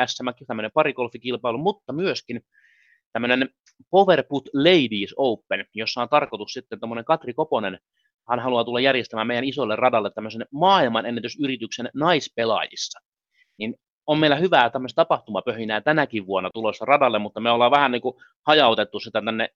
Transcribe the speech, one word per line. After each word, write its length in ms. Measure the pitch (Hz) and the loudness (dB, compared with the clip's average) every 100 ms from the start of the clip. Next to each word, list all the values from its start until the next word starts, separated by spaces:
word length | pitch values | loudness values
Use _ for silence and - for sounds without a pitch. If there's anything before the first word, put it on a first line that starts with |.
| 123 | 0
S 160 | - | -2
M, 60 | 127 - 131 | -8 -8 -8
tämmönen 240 | 113 110 | -6 -4
parikolfikilpailu, 840 | 156 151 131 117 117 123 120 120 117 | 0 0 0 -6 -6 -8 -6 -4 -2
mutta 360 | 170 208 - | -2 -4 -6
myöskin 480 | 143 185 123 - 120 _ _ _ _ _ _ _ | -6 -4 -4 -8 -12 _ _ _ _ _ _ _
tämmönen 360 | 110 120 127 135 _ _ _ - | -4 0 0 0 _ _ _ 0
Power 340 | 185 196 160 - | 4 6 4 2
Put 200 | 143 - | -4 -4
Ladies 600 | 139 156 185 123 104 98 - | 2 4 6 4 -2 -6 -2
Open, 480 | 135 107 - 98 98 | -2 -2 -4 -6 -6
jossa 280 | 107 110 - | -8 -6 -4
on 80 | 117 | 2
tarkoitus 440 | 147 139 104 104 | 2 0 -8 -10
sitten 260 | 127 - 107 | -12 -12 -12
tommonen 260 | 117 117 117 | -10 -8 -2
Katri 280 | 160 - | -2 -2
Koponen 460 | 120 156 127 101 92 _ _ _ _ - | -6 -2 -2 -2 -8 _ _ _ _ -6
hän 100 | 120 | -4
haluaa 240 | 123 123 | -2 -2
tulla 160 | 117 120 | 0 0
järjestämään 480 | 135 127 107 110 113 | 0 0 -2 -4 -4
meidän 160 | 120 | -2
isolle 320 | 135 131 120 107 | -4 -4 -2 0
radalle 360 | 127 120 101 - | 2 2 -2 -6
tämmöisen 300 | 110 113 113 | -10 -10 -10
maailmanennätysyrityksen 1400 | 139 180 196 131 113 107 117 127 - 143 127 110 - 120 | 0 4 4 4 0 -2 -6 -8 -6 -4 -4 -8 -8 -8
naispelaajissa. 1040 | 135 156 165 - - 113 101 76 - - - _ _ _ _ _ - | -2 0 0 -2 -4 -2 0 -2 -8 -12 -12 _ _ _ _ _ -10
Niin 180 | 110 - _ _ - | -8 -8 _ _ -2
on 120 | 151 | 2
meillä 160 | 156 143 | 4 4
hyvää 340 | 180 160 120 | 4 4 4
tämmöistä 260 | 131 127 - | 0 -6 0
tapahtumapöhinää 840 | 165 160 - 95 - 113 110 107 | 0 0 -2 -6 -4 -6 -4 -4
tänäkin 460 | 104 156 139 110 95 | 0 0 0 -4 -2
vuonna 220 | 95 92 | -2 -2
tulossa 320 | 113 110 104 110 | -4 -4 -4 2
radalle, 340 | 143 131 107 | 4 4 2
mutta 200 | 104 107 | -4 -4
me 120 | 117 | 0
ollaan 200 | 117 120 | 4 4
vähän 200 | 143 139 | 6 4
niinku 300 | 123 127 - - _ - | 0 -4 -8 -18 _ 2
hajautettu 540 | 151 131 110 104 104 | 4 6 4 0 -4
sitä 220 | 113 110 104 | -6 -4 -2
tänne 240 | 110 113 | -4 -4